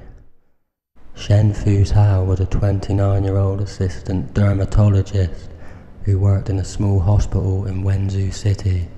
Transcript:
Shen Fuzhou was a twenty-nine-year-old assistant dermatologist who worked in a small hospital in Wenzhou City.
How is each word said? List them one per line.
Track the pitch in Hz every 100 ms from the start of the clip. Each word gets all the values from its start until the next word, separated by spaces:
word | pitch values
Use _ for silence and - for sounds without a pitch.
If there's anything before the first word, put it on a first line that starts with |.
| - - - - _ _ _ _ _ - -
Shen | - - 104 107
Fuzhou | 101 - 101 95 107 104 95 95
was | 92
a | 92
twenty-nine-year-old | - 101 98 - 101 98 98 98 98 98 98
assistant | 98 - 92 - - 95 -
dermatologist | - 101 98 95 - 104 98 95 101 90 - - - - - - -
who | 101 95
worked | 101 95 -
in | 98
a |
small | 90 - 104 98
hospital | 87 104 - 95 98 95 101
in | 92
Wenzhou | 98 98 98 98 98
City. | - 104 98 101 90 85